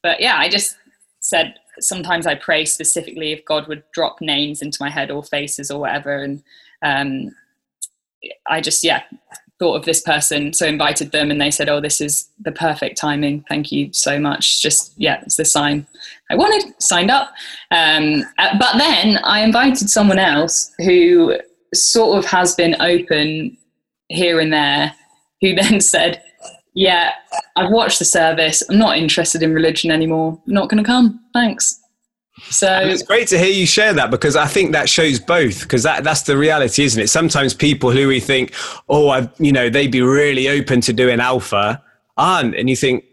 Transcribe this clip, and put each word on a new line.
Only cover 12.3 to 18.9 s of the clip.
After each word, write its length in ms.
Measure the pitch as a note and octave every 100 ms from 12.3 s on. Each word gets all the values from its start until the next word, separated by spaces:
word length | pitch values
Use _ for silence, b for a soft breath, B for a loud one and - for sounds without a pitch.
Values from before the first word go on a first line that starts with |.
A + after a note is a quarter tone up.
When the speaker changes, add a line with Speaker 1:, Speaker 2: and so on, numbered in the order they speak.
| _
Speaker 1:
the 120 | G3+
perfect 460 | - E3 D3+ - -
timing. 460 | D3+ C#3+ C#3+ D3 -
Thank 220 | D3 C#3+
you 200 | C#3+ C#3
so 260 | - D3 C#3+
much." 420 | D3 - - -
Just, 320 | D3 C#3+ - -
yeah, 240 | D#3 -
it's 140 | - -
the 80 |
sign 420 | D#3+ D3+ C#3+ D3 C#3+ B B B _
I 40 |
wanted, 400 | - G#4 G#4+ - -
signed 280 | - F3 F#3+
up. 220 | C#4 - B B B B
Um, 540 | E3+ D#3+ D#3 D3+ D3+ - -
uh, 200 | F#3+ G3+
but 180 | B3 A3+
then 420 | D#4